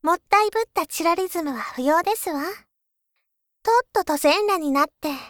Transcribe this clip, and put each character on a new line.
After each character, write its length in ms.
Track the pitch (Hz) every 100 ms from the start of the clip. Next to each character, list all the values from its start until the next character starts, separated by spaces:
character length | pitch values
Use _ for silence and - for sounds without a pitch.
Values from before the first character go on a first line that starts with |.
も 120 | 302
っ 40 | 359 _
た 120 | 403
い 80 | 427
ぶ 100 | 453
っ 40 | 453
た 140 | - 320
チ 180 | -
ラ 100 | 330
リ 140 | 349 370
ズ 140 | 349
ム 100 | 294
は 60 | 240
不 220 | - -
要 200 | 262 320
で 140 | 349 427
す 140 | 381
わ。 120 | 294 320 403 _ _ _ _ _ _ _ _ _ _
と 80 | - 466
っ 20 | -
と 100 | 427
と 140 | 349 294
全 300 | 294 349 415
裸 100 | 381
に 140 | 294
な 140 | 277
っ 40 | 302
て 220 | _ 302 269